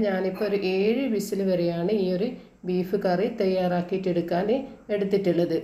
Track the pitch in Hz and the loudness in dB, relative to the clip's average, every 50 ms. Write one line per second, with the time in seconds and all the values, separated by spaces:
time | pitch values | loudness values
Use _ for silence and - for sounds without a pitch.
0 | 214 202 190 185 190 190 190 - 214 202 202 196 190 185 190 190 202 220 233 269 | 2 2 0 0 0 -2 -2 -2 -2 0 0 0 0 0 0 2 2 2 2 0
1 | 277 240 214 196 190 - 202 196 196 190 180 170 175 170 170 170 170 196 220 208 | 0 0 -2 -2 -2 -2 -2 -2 0 0 2 2 2 0 0 0 0 0 0 0
2 | 185 180 185 175 214 262 - - - - - - - 180 180 185 175 - 220 196 | 2 0 0 0 -2 -2 -4 -8 -14 -20 -20 -10 -6 -2 -2 0 0 0 -2 0
3 | - 185 175 180 180 - - - 202 190 185 185 185 175 180 175 175 - 190 185 | 2 2 2 2 0 -2 -2 0 0 0 2 2 2 2 0 0 0 -2 -4 -2
4 | 190 185 170 175 170 - 175 175 202 208 233 - - - - - - - 208 196 | 0 0 0 0 0 0 0 0 2 2 0 0 -2 -6 -12 -18 -6 -4 -2 -2
5 | 196 190 202 190 196 180 165 170 175 170 170 160 | 0 0 0 2 2 2 2 2 2 2 0 -2